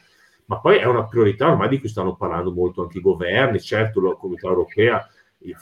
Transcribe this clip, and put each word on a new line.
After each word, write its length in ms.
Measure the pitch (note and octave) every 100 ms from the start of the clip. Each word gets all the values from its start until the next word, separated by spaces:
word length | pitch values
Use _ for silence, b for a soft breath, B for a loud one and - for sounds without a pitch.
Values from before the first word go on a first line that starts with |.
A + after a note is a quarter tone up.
| b b b b -
Ma 140 | G#2+
poi 180 | D#3+ G3+
è 80 | A#2+
una 200 | A#2 A2
priorità 440 | A#2+ G#2 G#2 D3
ormai 200 | - G#2+
di 100 | C3+
cui 80 | G#2+
stanno 300 | G#2+ F#2 -
parlando 340 | F#2 E2 F2+
molto 300 | F2 F2+ F2+
anche 160 | F2 F#2+
i 40 |
governi, 560 | F#2 E2+ F2 G#2 C3+ G#2
certo 400 | - A2 A2 G2+
la 140 | F#2 E2
Comunità 340 | F#2+ E2+ F#2
Europea, 580 | F2+ E2 - A#2 A2 - b b b
il, 120 | - -